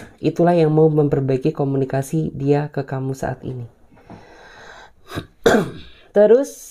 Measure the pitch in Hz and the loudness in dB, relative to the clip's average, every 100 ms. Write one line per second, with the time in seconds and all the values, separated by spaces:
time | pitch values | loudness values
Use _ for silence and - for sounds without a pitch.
0 | - - 151 156 170 175 156 156 160 151 | -14 -6 -4 0 2 4 4 4 4 4
1 | 147 139 135 131 - - 139 139 135 135 | 2 0 0 -2 -2 -2 -2 -2 -2 -4
2 | 135 160 156 139 139 143 147 143 139 135 | -4 -4 -4 -4 0 0 -2 -6 -8 -6
3 | 131 135 - 131 - 127 117 _ _ - | -6 -6 -6 -8 -10 -12 -14 _ _ -20
4 | - - - - - - - - - _ | -20 -20 -20 -20 -20 -20 -20 -20 -20 _
5 | - - - _ - 233 165 - - - | -16 -14 -14 _ 2 2 0 -10 -20 -20
6 | - 202 208 233 277 - - | -4 2 4 4 2 -10 -20